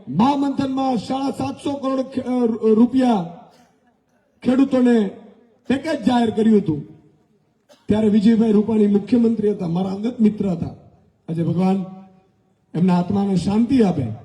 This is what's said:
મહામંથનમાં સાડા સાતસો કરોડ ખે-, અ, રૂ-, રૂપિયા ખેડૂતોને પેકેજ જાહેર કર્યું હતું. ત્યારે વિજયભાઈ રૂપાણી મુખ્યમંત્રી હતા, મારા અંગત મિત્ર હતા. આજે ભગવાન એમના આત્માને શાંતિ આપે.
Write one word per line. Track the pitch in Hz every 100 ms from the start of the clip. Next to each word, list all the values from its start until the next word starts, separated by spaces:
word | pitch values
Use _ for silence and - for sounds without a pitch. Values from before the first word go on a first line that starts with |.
| -
મહામંથનમાં | 143 247 294 285 269 269 262 269 247
સાડા | - 262 277
સાતસો | - 269 - 294
કરોડ | 277 262 262
ખે-, | 262 254
અ, | 240 254 240
રૂ-, | 226 220
રૂપિયા | 214 240 262 254 214 170 - - _ _ _ _ _ _ _ _ _
ખેડૂતોને | 240 254 269 262 247 233 196 - - - _ _ _
પેકેજ | 269 - -
જાહેર | - 247 233
કર્યું | 208 220 208
હતું. | 175 147 - - _ _ _ _ _ _ _ _ -
ત્યારે | 208 220
વિજયભાઈ | 214 202 220 226
રૂપાણી | 208 220 220 208
મુખ્યમંત્રી | 202 - 247 226 220 208
હતા, | 202 180
મારા | 170 190
અંગત | 196 226 240
મિત્ર | 214 214 196
હતા. | 170 - - - _ _ _ -
આજે | 165
ભગવાન | 156 170 190 196 180 - - _ _ _ _ _ _
એમના | 160 185 175
આત્માને | 180 202 202 185
શાંતિ | 175 208 240 269
આપે. | 202 160 113 -